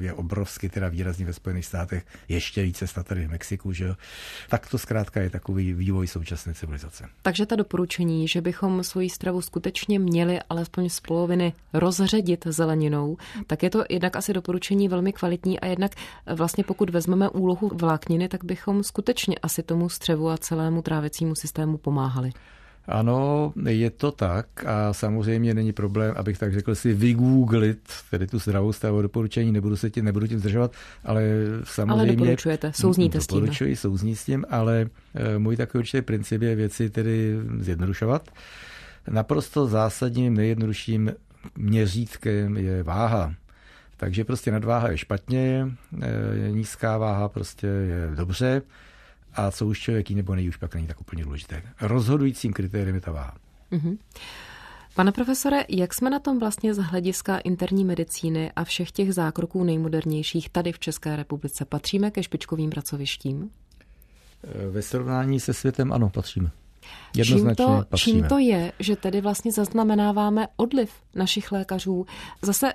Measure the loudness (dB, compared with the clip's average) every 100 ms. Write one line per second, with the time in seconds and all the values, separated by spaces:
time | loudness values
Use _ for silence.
0 | -6 -4 -4 -2 -4 -4 -6 -4 -2 -2
1 | -2 -2 -4 -6 -4 -6 -4 -6 -4 -4
2 | -8 -16 -4 -4 -2 -2 -2 -2 -6 -6
3 | -6 -4 -4 -6 -6 -6 -6 -4 -4 -6
4 | -10 -18 -16 -16 -4 -4 -2 -6 -2 -2
5 | -2 -2 -2 -4 -4 -2 -2 0 0 0
6 | -2 -4 -8 -8 -8 -8 -8 -8 -10 -14
7 | -18 -6 -4 0 0 0 0 -2 -2 0
8 | 0 0 0 0 -2 -2 0 0 -2 -2
9 | -4 -4 -4 -4 -4 -4 -4 -4 0 2
10 | 2 2 2 0 -2 -6 -4 -2 -2 -4
11 | -2 0 2 2 2 -2 -4 2 2 4
12 | 2 4 2 0 0 0 2 2 2 2
13 | 0 -4 -10 -12 -6 0 2 2 0 0
14 | 0 -2 -2 -2 -2 -4 0 2 4 2
15 | 0 0 -2 0 0 0 -2 0 -2 -4
16 | -14 -16 -8 -2 0 0 -2 0 2 2
17 | 2 4 2 2 2 2 0 2 2 2
18 | 2 0 0 -4 -6 -4 0 0 0 -2
19 | 0 0 0 0 -2 -4 -2 0 0 -2
20 | 0 0 0 -2 -2 -2 0 0 0 -2
21 | -2 -2 -2 -2 -4 -2 -2 0 0 0
22 | 0 0 -2 -6 -16 -20 -20 -18 -2 2
23 | 4 4 4 2 0 -2 0 2 2 2
24 | -2 0 0 0 -4 -6 -2 0 0 0
25 | 0 0 2 2 2 2 2 0 0 2
26 | 0 0 -2 -2 0 0 0 0 2 4
27 | 4 6 6 6 6 6 4 2 -8 -18
28 | -6 -2 -2 -2 0 2 2 0 0 2
29 | 2 0 0 2 2 2 2 0 0 0
30 | 2 2 0 0 0 2 0 -2 -16 -12
31 | -2 2 4 2 0 -2 -6 -2 2 6
32 | 6 6 4 4 0 -2 -2 2 4 4
33 | 4 2 0 0 0 0 -2 0 -2 0
34 | -2 -4 -2 -4 -2 0 2 2 0 -4
35 | -12 -4 -2 0 2 0 0 -2 0 -2
36 | 0 -2 -2 0 2 2 0 0 -2 0
37 | 0 2 0 0 -2 -4 -2 0 0 0
38 | 0 0 -4 -16 -20 -20 -18 -18 -20 -16
39 | -4 -2 0 0 0 0 2 2 2 0
40 | -2 0 2 4 2 2 0 -2 -2 0
41 | 0 -2 -12 -20 -18 -4 2 4 2 0
42 | -4 -4 -2 0 0 0 0 0 0 0
43 | 2 2 0 -4 -14 -20 -20 -20 -20 -8
44 | -4 -2 -2 -2 0 0 2 2 2 -2
45 | -2 -4 0 0 2 0 -2 -6 -12 -6
46 | -4 -2 -2 0 0 -2 -4 -4 -2 0
47 | 0 0 -2 -4 -8 -4 -2 0 0 -2
48 | -2 -2 -2 0 2 0 -2 -14 -20 -20
49 | -20 -20 -12 -4 -2 0 -2 -2 0 -2
50 | 0 -2 0 0 0 -4 -6 -6 -6 -8
51 | -10 -8 -6 -8 -10 -12 -12 -6 0 2
52 | 4 4 2 0 -4 -2 -2 -2 -2 -4
53 | -4 -8 -10 -14 -20 _ -6 -4 -2 -6
54 | -10 -20 -18 -18 -18 -20 -20 -20 -6 2
55 | 2 4 0 0 2 0 0 0 0 0
56 | 0 0 0 0 0 0 -2 0 -2 0
57 | -2 -4 -4 -2 -2 -2 0 2 2 0
58 | -4 -4 -2 -2 -2 -4 -4 -4 -4 -2
59 | 0 2 0 -2 -4 0 2 2 0 0
60 | 0 -2 -2 -4 -2 -2 -2 -4 -6 -6
61 | -6 -6 -6 -6 -6 -8 -6 -4 -2 0
62 | 0 0 -4 -6 -4 -2 -2 -4 -6 -6
63 | -6 -6 -4 -6 -8 -14 -20 -20 -20 -20
64 | -20 -20 -20 -20 -12 -8 -4 -4 -2 -2
65 | -2 0 2 0 0 0 0 0 2 4
66 | 2 2 -4 -2 -2 -2 -16 _ -20 -20
67 | -4 0 4 6 6 4 6 4 2 2
68 | 4 4 4 4 6 4 0 -4 -2 0
69 | 0 0 0 0 -2 0 0 2 4 4
70 | 4 2 2 2 0 0 2 2 0 -4
71 | _ -2 0 0 -2 -4 -2 -4 -2 -2
72 | -4 -10 -16 -6 0 2 2